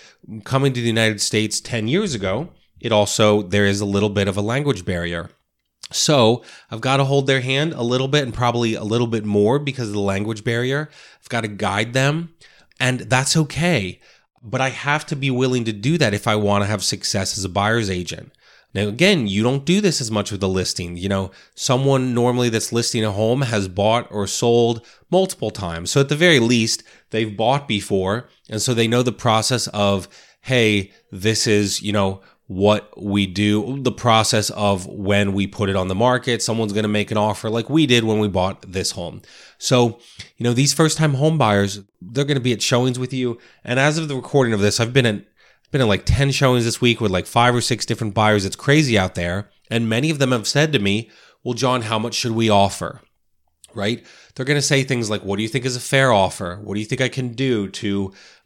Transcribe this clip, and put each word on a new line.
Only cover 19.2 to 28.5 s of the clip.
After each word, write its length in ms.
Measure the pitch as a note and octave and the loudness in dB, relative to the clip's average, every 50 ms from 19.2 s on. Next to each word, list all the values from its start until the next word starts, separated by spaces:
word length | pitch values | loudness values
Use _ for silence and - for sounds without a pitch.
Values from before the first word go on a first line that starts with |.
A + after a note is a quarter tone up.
| A#2 | 0
you 160 | G2+ F#2+ G2+ | 0 0 0
don't 240 | A2 B2 C3+ C3+ C#3 | 2 2 0 0 0
do 160 | D#3 F3+ G#3 | 0 0 2
this 180 | G#3 F3+ D3+ - | 2 0 0 -2
as 120 | C3 A2 | -4 -2
much 200 | A2 G#2 G2+ - | -2 -2 -2 -2
with 120 | G#2 F#2 G2 | -4 -2 -2
a 40 | |
listing. 480 | F#2+ F#2 F#2 F2+ - - - F2+ E2+ F2 | 0 0 0 -2 -2 -4 -6 -8 -8 -8
You 140 | F2 F#2 G2 | -6 -4 -2
know, 220 | G2 F#2+ F#2+ F2+ - - - _ _ | -2 -2 -4 -6 -10 -18 -20 _ _
someone 580 | - - - B2+ B2+ C3+ C#3 C3+ C3 B2+ B2+ A#2+ | -6 -2 0 0 2 2 2 2 2 2 0 0
normally 360 | A#2+ A#2+ B2 B2 B2 B2 A#2+ | 2 2 2 2 0 0 0
that's 220 | A2+ A2 - - | 0 -2 -2 -2
listing 320 | A2+ A#2 A#2 - - A#2 A2 | -2 -2 -2 0 -2 -2 -2
a 80 | G#2+ | -2
home 300 | G2 G2+ A2 A2 B2 C#3 | 0 0 0 0 2 0
has 260 | C#3+ A#2 A#2 G#2 G2 | 0 0 0 -2 -2
bought 400 | F#2 F2+ G2+ G2+ A2 A2+ A#2+ A2+ - | -2 -2 0 2 2 2 2 0 -4
or 160 | - G#2 G2 | -6 -4 -4
sold 580 | F#2+ - - A#2+ A#2 A#2 A#2+ A#2 A#2 A#2+ A#2 - - - _ _ _ | -4 -2 0 2 4 4 4 4 2 0 -4 -8 -16 -20 _ _ _
multiple 400 | E3+ F#3 F#3+ F#3 - - - G#2+ | 0 2 2 0 -2 -6 -8 -8
times. 400 | - - G#2 E2+ E2 E2 F2 F2+ | -6 -6 -6 -6 -6 -6 -6 0
So 120 | - C#3 | 0 2
at 80 | C#3 C#3 | 2 2
the 60 | D3+ | 2
very 240 | D3 F3 F3+ D#3+ B2+ | 2 4 4 6 6
least, 440 | A#2 A#2 B2 A#2 A2 A2+ - - - - - _ _ _ | 4 4 4 2 2 0 -2 -6 -8 -14 -20 _ _ _
they've 260 | - A2+ A2+ G#2+ G2+ | -4 -4 -4 -2 -2
bought 320 | G2 A2 A#2+ C3+ C#3+ C#3 | -2 0 0 0 0 -2
before. 640 | - A2+ G2+ - - G#2+ F#2+ F#2 F#2 G#2 A#2+ - - _ _ _ | -2 -4 -4 -2 -2 -2 0 0 0 -2 -4 -6 -10 _ _ _
And 140 | - | -8